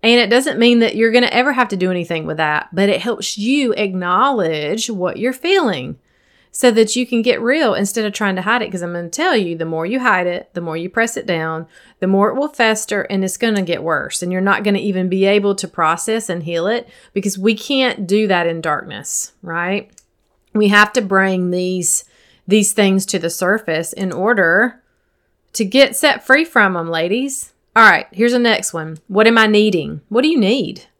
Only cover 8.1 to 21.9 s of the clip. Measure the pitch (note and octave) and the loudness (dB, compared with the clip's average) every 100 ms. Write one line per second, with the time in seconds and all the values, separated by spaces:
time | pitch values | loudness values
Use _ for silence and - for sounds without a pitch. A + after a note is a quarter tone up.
8.1 | G3+ G#3 F#3 F#3 A#3+ G#3+ F3+ F3 F3 E3+ | -4 -4 -2 -2 -4 -4 -8 -8 -8 -10
9.1 | - F4 C4 F3+ E3 E3 D#3+ E3+ B3+ B3 | -4 0 0 -2 -4 -6 -4 -4 -2 0
10.1 | F#3 F3+ F3 - - E3+ D#3+ F3 A3+ A#3 | 0 0 -4 -8 -10 -8 -6 -6 -2 -2
11.1 | - - E3+ D#3+ D#3+ E3 _ - _ F#3 | -4 -4 -2 -2 -6 -10 _ -20 _ 0
12.1 | G3 G#3 C4 D4 - A3+ A3 - G#3 - | 2 2 0 -4 0 0 0 -2 -4 -2
13.1 | G3 F#3+ - A#3 G#3 F3 E3+ D#3+ D3+ C3+ | -4 -4 -2 -2 0 -2 -4 -2 -4 -4
14.1 | - F3+ F#3 G3 G3 G#3 G3+ G#3 F#3 F#3 | -6 -4 -2 0 0 0 0 0 -2 -2
15.1 | F#3+ G3 G#3 G3+ G3 F3+ - D#3+ E3+ - | 0 2 2 0 -2 -6 -2 0 0 -2
16.1 | A3+ A3 F3 D#3+ E3+ F3+ A#3+ A#3+ - _ | -4 -4 -6 -4 -4 -2 -2 -6 -20 _
17.1 | - G3 F#3+ G3 G#3+ - C#4 B3+ - F#3 | -4 -4 -2 0 -2 -2 0 0 -2 -2
18.1 | G3+ G#3+ F3+ E3+ E3 D#3+ D3 - G2+ C#3 | 0 2 0 0 -2 -4 -4 -6 -14 -8
19.1 | - - _ F3 E3 F3 G3+ - _ _ | -8 -10 _ -10 -6 -4 -4 -8 _ _
20.1 | _ _ _ _ G#3+ G#3 G#3 G#3 B3+ G3 | _ _ _ _ 0 4 4 4 2 0
21.1 | F#3+ F#3+ F#3 F3+ F3+ F3+ F#3 E3+ | 2 2 0 0 -2 -2 -2 -2